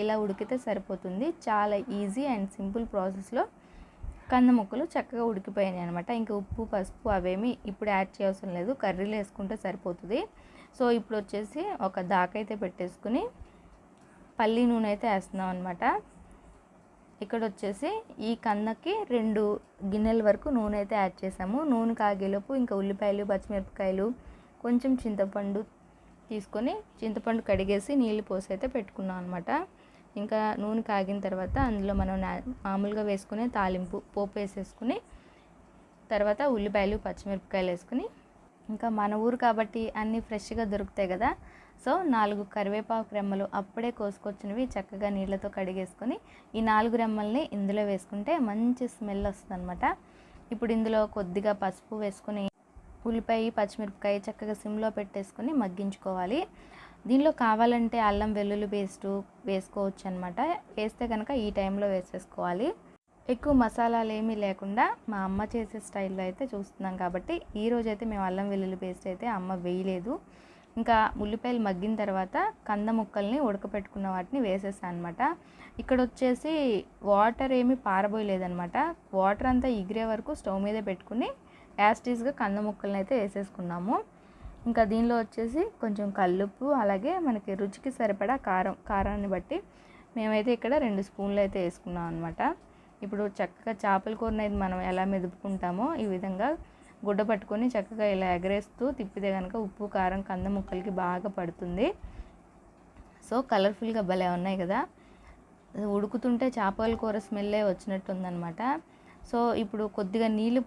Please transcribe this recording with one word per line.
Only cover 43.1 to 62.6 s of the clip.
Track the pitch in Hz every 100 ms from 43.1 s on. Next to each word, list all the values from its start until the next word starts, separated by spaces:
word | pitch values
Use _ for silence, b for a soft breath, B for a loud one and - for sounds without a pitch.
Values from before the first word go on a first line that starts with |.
| 208
రెమ్మలు | 202 196 196 202
అప్పుడే | 196 - 240 240
కోసుకొచ్చినవి | 208 196 208 202 208 214 254 208
చక్కగా | 196 190 202 196
నీళ్ళతో | 196 196 202 196
కడిగేసుకొని | 185 190 180 - 226 392 B B B 220
ఈ | 220
నాలుగు | 214 226 233
రెమ్మల్ని | 226 214 208 240 311 202
ఇందులో | 196 208 208
వేసుకుంటే | 190 - 202 208 330 233
మంచి | 214 233 247 240
స్మెల్ | - 208 196 202
వస్తుందన్నమాట. | 190 - 185 180 180 269 - B B B B -
ఇప్పుడు | 220 233 226
ఇందులో | 220 220 214 214
కొద్దిగా | 180 185 208 202
పసుపు | 190 185 - 214
వేసుకుని | 208 196 - 208 196 _ _ - - - 233
ఉల్లిపాయ, | 226 220 226 226 226
పచ్చిమిరపకాయ | 202 - 208 - 208 202 196
చక్కగా | 214 214 214
సిమ్లో | 214 214 220 214
పెట్టేసుకుని | 202 202 196 - 233 302
మగ్గించుకోవాలి. | 196 180 196 196 190 185 180 277 392 B B B B B -
దీనిలో | 262 302 302
కావాలంటే | 233 220 233 240 233 233 214
అల్లం | 202 214 208
వెల్లుల్లి | 202 208 208
పేస్ట్ | 208 196 - 196 196 196 - -
వేసుకోవచ్చు | 196 190 - 196 196 196
అనమాట. | 180 180 175 294 349 - -
వేస్తే | 214 - 240
కనుక | 220 220 277 208
ఈ | 208
టైంలో | 190 196 202 190
వేసేసుకోవాలి. | 180 185 - - 175 180